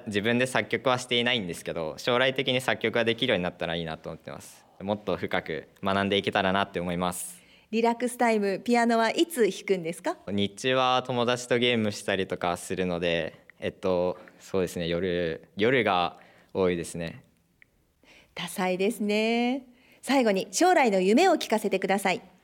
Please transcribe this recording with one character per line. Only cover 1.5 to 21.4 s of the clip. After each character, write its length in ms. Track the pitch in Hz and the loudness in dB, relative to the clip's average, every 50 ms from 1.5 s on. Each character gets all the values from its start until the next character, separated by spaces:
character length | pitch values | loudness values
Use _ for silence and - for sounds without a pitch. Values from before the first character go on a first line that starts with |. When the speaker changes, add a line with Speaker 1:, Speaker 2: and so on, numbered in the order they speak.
Speaker 1:
す 120 | 82 - - | -8 -8 -8
け 80 | 82 78 | -8 -6
ど、 200 | 85 80 76 71 - | -6 -6 -6 -8 -6
将 180 | - 131 120 | -2 0 2
来 160 | 120 131 135 | 4 2 2
的 200 | 131 - 127 131 | 2 0 -2 0
に 80 | 127 127 | 0 0
作 200 | - - 110 - | 0 0 -2 0
曲 140 | - 113 101 | 0 0 0
が 100 | 117 113 | 0 0
で 120 | 113 113 | 0 0
き 100 | 117 131 | 0 0
る 60 | 123 | 0
よ 20 | 110 | 0
う 40 | 90 | 0
に 40 | |
な 80 | 90 87 | 0 -2
っ 60 | - | -4
た 100 | - 85 | -4 -6
ら 80 | 82 82 | -4 -4
い 80 | 85 | -4
い 20 | 82 | -6
な 140 | 80 78 - | -6 -8 -10
と 100 | - 82 | -10 -14
思 80 | 80 | -14
っ 20 | - | -14
て 120 | - - | -14 -16
ま 100 | 71 85 | -16 -16
す。 240 | - - - - _ _ _ - | -16 -18 -20 -20 _ _ _ -10
も 140 | 92 101 107 | -6 -6 -6
っ 80 | 104 | -4
と 140 | - 95 87 | -4 -4 -4
深 260 | - 107 92 - 90 | -4 -4 -2 -4 -4
く 260 | - - 80 69 - - _ - | -4 -4 -8 -8 -10 -14 _ -8
学 220 | 98 98 95 98 101 | -4 -2 0 0 0
ん 40 | 98 | 2
で 80 | 101 | 0
い 60 | 101 | 0
け 80 | 95 107 | 0 0
た 120 | - 104 | 0 2
ら 100 | 95 95 | 2 2
な 100 | 92 98 | 2 2
っ 80 | 98 - | 0 -2
て 80 | - 87 | -4 -6
思 120 | 87 90 | -4 -4
い 40 | 87 | -2
ま 160 | 87 92 87 | -2 -2 -2
す。 240 | 87 - - - - - - - - - _ - | -4 -6 -10 -12 -14 -18 -20 -20 -20 -20 _ -6
Speaker 2:
リ 100 | 214 226 | -2 0
ラ 80 | 226 233 | 0 0
ッ 40 | 240 | 0
ク 120 | 233 247 240 | 0 -4 -4
ス 80 | - | -2
タ 140 | - 247 233 | 0 0 2
イ 80 | 220 214 | 2 2
ム、 220 | 202 196 190 180 - | 0 0 -2 -4 -2
ピ 140 | 240 240 240 | 0 2 4
ア 80 | 233 | 4
ノ 120 | 233 233 226 | 4 4 2
は 120 | 226 220 | 2 2
い 160 | - - 330 | 2 0 0
つ 240 | 330 - 254 214 185 | 0 2 2 2 2
弾 160 | 185 - - | 2 -2 -2
く 100 | - 190 | -2 -2
ん 60 | 185 | 0
で 100 | 160 160 | -2 -6
す 100 | 175 - | -6 -6
か？ 140 | - 302 359 - - 90 | -4 -6 -6 -6 -6 -4
Speaker 1:
日 260 | 101 101 101 98 202 | -2 0 0 -2 -2
中 220 | - - 131 131 | -2 0 0 2
は 260 | 131 131 127 127 127 123 | 4 4 4 4 2 0
友 220 | - 127 120 117 | 0 0 0 2
達 220 | 120 123 120 123 - | 2 0 0 0 0
と 100 | 123 120 | 2 2
ゲ 160 | 123 123 120 | 4 2 2
ー 40 | 113 | 2
ム 120 | 107 104 | 2 0
し 140 | 101 - - | -2 -4 -4
た 100 | - 98 | -2 -2
り 140 | 92 95 92 | 0 -2 -2
と 100 | 90 - | -4 -2
か 180 | - 87 87 | -2 -2 -2
す 180 | - - - 92 | -2 -4 -6 -4
る 120 | 90 92 | -2 -2
の 140 | 90 87 85 | -2 -2 -2
で、 340 | 87 85 85 85 78 - - - _ _ - - | 0 0 0 0 -2 -4 -8 -14 _ _ -14 -8
え 100 | 95 98 | -8 -8
っ 40 | |
と、 440 | - - - 95 92 87 90 90 - - - - - - | -6 -4 -2 0 0 0 0 -2 -4 -6 -12 -20 -20 -20
そ 220 | - - - 95 | -12 -4 -2 -2
う 20 | |
で 60 | 90 85 | -2 -2
す 100 | - 90 | -2 -4
ね、 80 | 85 | -4
夜、 600 | 82 85 87 95 90 87 87 87 80 80 - - - - | -2 -2 -2 -2 -2 -2 -2 -2 -4 -4 -6 -12 -10 -4
夜 260 | 95 101 120 135 131 | 0 2 2 4 4
が 340 | 104 104 92 87 87 - - - - - - - _ _ - | 4 4 2 2 2 0 -4 -10 -20 -20 -20 -20 _ _ -2
多 160 | 98 95 90 | 0 2 2
い 60 | 90 | 2
で 80 | 85 80 | 0 -4
す 100 | - - | -8 -8
ね。 300 | 85 82 82 - - - _ _ _ _ _ _ _ _ _ _ _ _ _ _ _ _ _ - - _ _ - | -8 -8 -10 -10 -14 -20 _ _ _ _ _ _ _ _ _ _ _ _ _ _ _ _ _ -20 -20 _ _ -12
Speaker 2:
多 120 | - 175 | -12 -10
彩 320 | 175 - - 185 185 185 180 | -8 -4 -2 0 0 0 0
で 140 | 190 208 | 0 0
す 80 | 233 - | 0 -2
ね。 680 | 208 208 208 214 214 226 233 233 240 240 262 285 - - - _ _ _ _ _ | -2 -2 0 0 0 0 0 0 0 0 -2 -4 -6 -12 -20 _ _ _ _ _
最 220 | - - 269 277 | -2 2 2 4
後 80 | 247 214 | 4 4
に 160 | 196 190 - - | 2 0 -2 -2
将 200 | - - 320 370 | 0 2 4 6
来 200 | 359 320 269 226 | 6 6 4 4
の 80 | 196 190 | 4 4
夢 280 | 185 190 220 285 370 381 | 4 6 6 6 6 6
を 40 | 311 | 4
聞 160 | - | 2